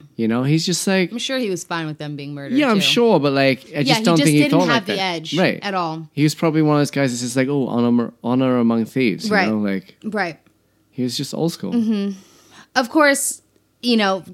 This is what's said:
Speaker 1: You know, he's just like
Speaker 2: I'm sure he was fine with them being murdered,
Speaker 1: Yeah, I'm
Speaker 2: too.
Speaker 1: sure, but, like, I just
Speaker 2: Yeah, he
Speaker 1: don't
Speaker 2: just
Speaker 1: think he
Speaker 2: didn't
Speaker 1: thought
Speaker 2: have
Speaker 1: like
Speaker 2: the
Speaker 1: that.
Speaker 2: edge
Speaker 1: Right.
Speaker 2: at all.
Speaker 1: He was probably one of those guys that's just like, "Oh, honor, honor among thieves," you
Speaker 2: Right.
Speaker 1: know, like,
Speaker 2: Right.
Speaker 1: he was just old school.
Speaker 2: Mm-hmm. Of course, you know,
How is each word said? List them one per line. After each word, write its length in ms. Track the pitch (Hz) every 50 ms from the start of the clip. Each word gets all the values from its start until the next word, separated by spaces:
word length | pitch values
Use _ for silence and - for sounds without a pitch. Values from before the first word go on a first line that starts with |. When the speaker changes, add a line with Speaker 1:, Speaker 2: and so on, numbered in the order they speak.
| - - _
Speaker 1:
You 120 | - 113
know, 160 | 110 117 123 127
he's 220 | 139 151 160 165
just 200 | 185 170 - -
like 240 | 202 190 190 180 170
Speaker 2:
I'm 60 | 214
sure 200 | 233 - - 269 262
he 100 | 247 202
was 140 | 185 165 -
fine 240 | - 170 165 160
with 100 | 151 151
them 180 | - 151 147 147
being 180 | 143 143 143 147
murdered, 220 | 143 139 - 233
Speaker 1:
Yeah, 120 | 285 302 262
I'm 80 | 220
Speaker 2:
too. 40 | 196
Speaker 1:
sure, 380 | 185 - - 247 240 226 202 156
but, 140 | 139 143 135
like, 280 | 139 135 135 131 - - - 160
I 80 | 151 147
just 40 |
Speaker 2:
Yeah, 80 | 160 -
he 60 | 220 220
Speaker 1:
don't 140 | 175 170
Speaker 2:
just 80 | 160 143
Speaker 1:
think 100 | 156 147
he 60 | 147 147
Speaker 2:
didn't 80 | 294
Speaker 1:
thought 160 | - 165 180
Speaker 2:
have 60 | - 240
Speaker 1:
like 100 | 233 185
Speaker 2:
the 80 | - 202
Speaker 1:
that. 220 | 190 190 185 170
Speaker 2:
edge 220 | 165 160 156 143
Speaker 1:
Right. 220 | 170 185 131 - -
Speaker 2:
at 120 | - 202 190
all. 340 | 185 175 160 160 165 160 151 _
Speaker 1:
He 100 | 143 147
was 120 | 151 147
probably 260 | - 175 165 151 156
one 140 | 156 151 151
of 40 | 147
those 100 | 143 -
guys 200 | - 139 139 131
that's 100 | 120 117
just 140 | 123 120 120
like, 120 | 135 131 131
"Oh, 180 | 147 143 127
honor, 460 | - 107 120 120 120 120 120 117 - - _ -
honor 340 | 120 123 131 131 131 127 123
among 260 | 117 113 117 113 110
thieves," 420 | 110 - 131 131 110 87 82 85
you 60 | - 208
Speaker 2:
Right. 160 | 202 180 107
Speaker 1:
know, 80 | 107 107
like, 360 | 104 98 98 95 - - _ _ -
Speaker 2:
Right. 340 | 214 190 - 190 170 151 - _ _ _ _ _ _ _ _ _ _
Speaker 1:
he 120 | _ - 127
was 140 | 123 123
just 160 | - 139 - -
old 180 | - 156 170
school. 220 | 170 - - 185 -
Speaker 2:
Mm-hmm. 380 | 240 220 220 220 202 202 202 196 190 - _ _ _ _ _ - - - _ _
Of 140 | 254 262 240
course, 520 | - 320 294 285 277 277 - - - - _ _ _ _ _ _ _ _
you 160 | - 247 233
know, 260 | 220 208 196 190 185 156 180